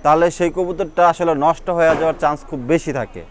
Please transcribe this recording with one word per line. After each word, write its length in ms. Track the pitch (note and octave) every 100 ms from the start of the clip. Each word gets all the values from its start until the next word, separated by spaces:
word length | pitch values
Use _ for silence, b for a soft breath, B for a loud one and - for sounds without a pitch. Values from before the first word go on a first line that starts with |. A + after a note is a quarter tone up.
তাহলে 280 | D3 D#3 E3+
সেই 200 | - F3 E3+
কবুতরটা 520 | F3+ F3+ F3 - F3
আসলে 260 | E3 E3+
নষ্ট 360 | D3+ D3+ E3 -
হয়ে 160 | E3+ D#3+
যাওয়ার 280 | D3+ D#3+ D#3
chance 200 | D3+ D3 -
খুব 80 | C#3+
বেশি 340 | B2 D#3+ -
থাকে। 300 | C3 A2 F2+ E2